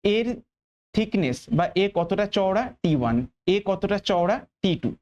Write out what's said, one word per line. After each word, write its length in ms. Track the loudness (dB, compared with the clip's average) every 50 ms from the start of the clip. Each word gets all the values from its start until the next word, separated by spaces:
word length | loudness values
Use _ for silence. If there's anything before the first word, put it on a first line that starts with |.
| 0 0 0
এর 120 | 0 0 -2 -6 -8 -12 _ _ _ _ _ _ _ _ _ -2
থিকনেস 420 | -2 0 0 0 0 0 0 -2 -6 -6 -2 0
বা 80 | 0 0 0 0 0 0
এ 20 | 0 0
কতটা 280 | -2 -2 0 0 -2 -2 0 0
চওড়া? 280 | 0 0 2 0 0 -2 -4 -8 _ 0
টি 80 | 0 2 2
ওয়ান। 160 | 2 2 0 0 -2 -4 _ _ _ 0 0
এ 20 | 0 0 -2
কতটা 280 | -2 -2 0 -2 -2 -2 0 0
চওড়া? 260 | 0 2 2 2 0 -2 -4 _ _ _
টি 100 | 0 0 0 0
টু। 80 | -2 -6 -6 _